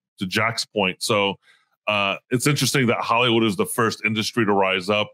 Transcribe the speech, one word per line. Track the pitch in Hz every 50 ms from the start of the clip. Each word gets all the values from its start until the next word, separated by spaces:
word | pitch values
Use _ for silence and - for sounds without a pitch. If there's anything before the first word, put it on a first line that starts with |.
| _ _ _ -
to | 101
Jack's | 92 92 110 110 117 117 - -
point. | - - 107 98 92 87 - -
So, | - 113 101 101 98 92 - _ _ _ _ _ _ _ _ -
uh, | 104 104 101 101 98 90 - _ -
it's | 127 120 -
interesting | 147 147 - 135 117 - 143 127
that | 117 110 90
Hollywood | 92 - 117 117 123 123 113 117 113
is | 110 95
the | 87 101
first | - - - 113 107 - - -
industry | 107 110 110 107 - - 120 113
to | 101 104
rise | 98 95 95 95 95 87 98
up, | 104 104 104 -